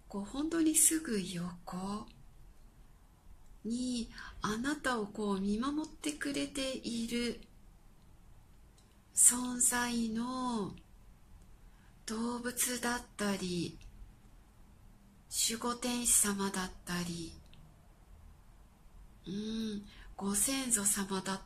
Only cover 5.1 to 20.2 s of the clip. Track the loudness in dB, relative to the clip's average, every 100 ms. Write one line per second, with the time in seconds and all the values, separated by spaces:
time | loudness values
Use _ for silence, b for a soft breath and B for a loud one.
5.1 | 0 2 2 2 2 2 0 -2 -4 -4
6.1 | -2 -2 0 -2 -2 -2 -2 -2 -2 0
7.1 | 0 0 -2 -10 -20 -20 -20 -20 -20 -20
8.1 | -20 -20 -20 -20 -20 -20 -20 -20 -20 -4
9.1 | 6 8 8 2 2 4 4 2 2 0
10.1 | 0 -2 -2 0 0 -2 -6 -16 -20 -20
11.1 | -20 -20 -20 -20 -20 b b b b -6
12.1 | -2 0 -2 -2 0 0 0 0 -2 -4
13.1 | -2 0 0 0 0 -2 -4 -14 -16 -18
14.1 | -18 -20 -20 -20 -20 -20 -20 -20 -20 -20
15.1 | -20 -6 0 2 2 0 0 0 2 6
16.1 | 6 6 4 2 0 -2 -4 -4 -2 -2
17.1 | -4 -6 -10 -18 -18 -20 -20 -20 -20 -20
18.1 | -20 -20 -20 -20 -20 -20 -20 -20 -20 -20
19.1 | -16 -8 -4 -4 -2 -2 -4 -8 B B
20.1 | -4